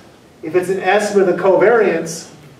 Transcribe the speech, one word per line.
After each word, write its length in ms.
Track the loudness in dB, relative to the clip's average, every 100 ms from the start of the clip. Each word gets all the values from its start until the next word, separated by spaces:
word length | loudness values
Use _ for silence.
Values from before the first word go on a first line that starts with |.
| -20 -20 -20 -16
If 120 | -4 -4
it's 140 | -2
an 100 | -4
estimate 480 | 0 0 0 0 0
of 80 | 0
the 60 |
covariance, 920 | 2 2 4 2 2 -2 -6 -12 -16 -20 -20